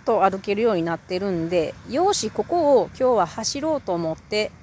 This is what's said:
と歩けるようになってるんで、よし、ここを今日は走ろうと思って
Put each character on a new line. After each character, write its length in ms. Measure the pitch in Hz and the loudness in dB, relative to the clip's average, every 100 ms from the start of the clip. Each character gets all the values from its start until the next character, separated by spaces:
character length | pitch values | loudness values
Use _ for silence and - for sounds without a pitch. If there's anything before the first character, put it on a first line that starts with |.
| - | 0
と 180 | 208 | 2
歩 160 | 190 196 | 2 0
け 160 | 208 202 | -4 0
る 60 | |
よ 100 | 233 | 0
う 40 | 180 | 0
に 60 | |
な 120 | 170 165 | -2 -4
っ 20 | |
て 220 | - 185 | -6 -4
る 100 | 202 | -2
ん 200 | 175 165 | -2 0
で、 260 | 175 151 - - | 0 0 -4 -4
よ 240 | 262 381 | 0 2
し、 180 | - 214 | 0 -2
こ 140 | - 208 | -4 -2
こ 340 | 349 294 254 | 0 4 4
を 60 | 170 - | 4 0
今 120 | 254 | 2
日 20 | 226 | 2
は 80 | 165 | 0
走 340 | - 220 277 | -2 -6 -4
ろ 160 | 311 294 | -2 -2
う 60 | |
と 120 | - | -2
思 200 | 175 165 | -2 -2
っ 20 | 160 | -6
て 340 | - 214 208 - | -4 -4 -4 -8